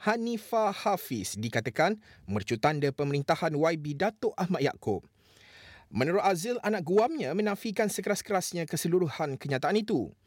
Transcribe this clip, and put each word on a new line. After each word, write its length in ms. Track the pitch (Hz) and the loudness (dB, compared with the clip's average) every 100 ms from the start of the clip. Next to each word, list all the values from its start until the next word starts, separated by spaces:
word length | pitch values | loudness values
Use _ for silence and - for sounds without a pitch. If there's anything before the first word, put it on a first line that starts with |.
Hanifah 720 | - 233 233 233 - 226 214 | -2 0 0 -4 -2 0 2
Hafiz," 640 | 196 214 196 - 117 92 104 | 0 -2 -2 -2 -6 -6 -4
dikatakan 640 | 113 117 113 - 165 214 - - | -2 -2 0 2 2 2 -8 -16
mercu 320 | - 104 101 117 | -4 -4 -2 2
tanda 320 | 147 151 143 | 2 2 0
pemerintahan 640 | 135 143 143 143 160 170 | 0 -2 0 0 0 0
Y 220 | 151 165 170 | 2 2 0
B 160 | 151 | -4
Datuk 400 | 143 196 214 233 | -2 -2 -2 -4
Ahmad 320 | - 180 170 | -2 -2 0
Yaakob. 400 | 139 - - 98 - _ _ - - - - - - | 0 -2 -4 -4 -6 _ _ -20 -20 -20 -20 -20 -6
Menurut 320 | 101 139 180 | -2 2 2
Azil, 320 | 190 180 202 240 | 2 2 -2 -2
anak 240 | 208 208 151 | -2 -2 2
guamnya 480 | 196 233 320 139 175 | 4 4 2 -2 0
menafikan 560 | 214 202 226 202 214 | 0 -2 -4 -2 -2
sekeras-kerasnya 720 | - 202 202 - 196 - 175 | -2 -2 -4 -2 -2 -2 -4
keseluruhan 720 | 160 160 175 180 165 - 156 131 | -4 -2 2 2 2 -2 -4 -4
kenyataan 400 | 143 131 147 202 | -2 0 2 0
itu. 320 | 214 135 90 - | 2 0 -2 -8